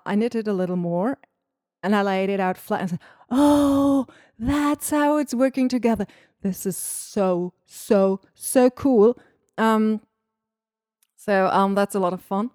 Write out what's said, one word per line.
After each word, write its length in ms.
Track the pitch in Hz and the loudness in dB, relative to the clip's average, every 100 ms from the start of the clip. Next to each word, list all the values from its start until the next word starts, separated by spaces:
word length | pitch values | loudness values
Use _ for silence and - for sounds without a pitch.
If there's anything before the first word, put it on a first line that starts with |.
| - | -4
I 80 | 202 | -2
knitted 320 | 233 233 214 | -2 -4 -4
a 60 | |
little 220 | 196 180 180 | -2 -2 -4
more, 440 | 170 175 202 277 _ _ _ _ _ _ | -4 -2 -2 -6 _ _ _ _ _ _
and 120 | 180 208 | -2 0
I 60 | |
laid 300 | 202 190 196 | 0 -2 -2
it 80 | 196 | -2
out 180 | 185 185 | -2 -4
flat 240 | - 214 | -6 -6
and 80 | 190 | -4
said, 100 | 170 - - _ | -8 -12 -20 _
"Oh, 800 | 247 294 294 285 277 277 277 254 - _ _ | 2 4 4 2 2 2 0 -2 -10 _ _
that's 500 | 233 285 294 294 - | -4 0 0 -2 -2
how 280 | 302 294 302 | 0 2 0
it's 160 | 285 | -2
working 360 | 240 262 262 254 | 0 0 0 -2
together. 380 | 247 233 220 202 - _ _ | 0 0 0 -4 -10 _ _
This 240 | 202 185 196 | -8 -6 -8
is 120 | 175 | -8
so, 760 | - - - - 190 180 180 - _ | -10 -12 -10 -2 -2 0 -4 -10 _
so, 540 | - - 208 196 196 _ | -20 0 2 4 0 _
so 360 | _ - 269 254 | _ -2 2 2
cool." 480 | 254 285 247 208 247 _ _ _ - | 2 2 6 4 4 _ _ _ -2
Um, 440 | 220 220 220 214 - _ _ _ _ _ _ _ _ _ _ _ | 0 2 0 -2 -8 _ _ _ _ _ _ _ _ _ _ _
so, 320 | - 196 190 | -2 2 2
um, 280 | 185 196 196 | 2 2 0
that's 200 | 202 208 | -2 -2
a 40 | |
lot 140 | 185 | -2
of 80 | 180 | -4
fun. 280 | - 196 226 | -6 -4 -4